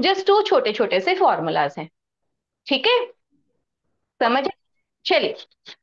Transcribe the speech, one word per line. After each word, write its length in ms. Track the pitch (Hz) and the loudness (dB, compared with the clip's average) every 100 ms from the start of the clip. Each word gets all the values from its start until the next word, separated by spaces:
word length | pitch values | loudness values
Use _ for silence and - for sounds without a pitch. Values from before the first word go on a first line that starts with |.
Just 240 | 302 381 381 | -2 0 2
two 200 | 415 415 | 2 4
छोटे 260 | - 220 | 2 0
छोटे 280 | 214 202 185 | -2 0 0
से 140 | 190 | 0
फॉर्मूलाज 600 | 370 330 170 165 160 143 170 | 2 2 2 -2 -2 -2 -4
हैं। 120 | 156 _ _ _ _ _ _ _ - | -14 _ _ _ _ _ _ _ -4
ठीक 200 | 269 427 | -2 2
है, 200 | 494 - - _ _ _ _ _ _ _ _ _ - | 0 -2 -12 _ _ _ _ _ _ _ _ _ -4
समझ? 260 | 233 262 285 - _ _ _ _ | 0 0 -2 -8 _ _ _ _
चलिए, 420 | - 466 - - - _ - - | 0 0 0 -8 -18 _ -20 -20